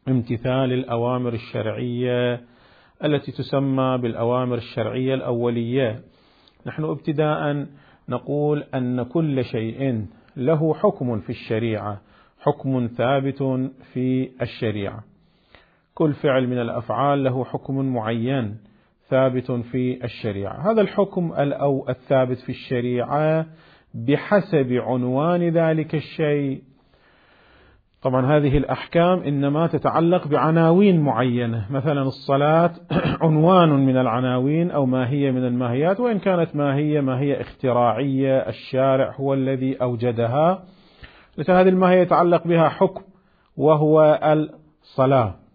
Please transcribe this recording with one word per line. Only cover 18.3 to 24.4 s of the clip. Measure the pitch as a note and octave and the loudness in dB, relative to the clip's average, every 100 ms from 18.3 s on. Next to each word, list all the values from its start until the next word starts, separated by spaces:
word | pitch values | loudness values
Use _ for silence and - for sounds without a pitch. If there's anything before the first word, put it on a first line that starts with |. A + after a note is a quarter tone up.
| C#3 A2 A2 - _ _ _ _ | -2 -4 -8 -18 _ _ _ _
ثابت | C3 C3 B2+ B2 | 2 2 0 -4
في | B2 A#2 C3 B2+ B2+ | -6 -4 -2 -2 -4
الشريعة. | A#2 - A2+ G2 G2 - E3 | -8 -8 -6 -6 -8 -4 0
هذا | A3+ | 2
الحكم | G3+ - G3 G3 E3+ | 2 0 0 0 -4
الأو-، | D3+ C#3+ - C#3+ C3+ C3 | -2 -2 0 0 -2 -4
الثابت | B2+ - C3+ B2+ B2+ | -8 0 0 2 -2
في | - | -8
الشريعة | B2+ - B2+ B2 B2 B2 C#3+ D#3 D#3+ D#3+ - - _ _ | -12 -4 -4 -2 -2 -2 0 0 0 -4 -12 -20 _ _
بحسب | A2+ A#2 C#3+ - G#3 | -8 -2 -2 2 0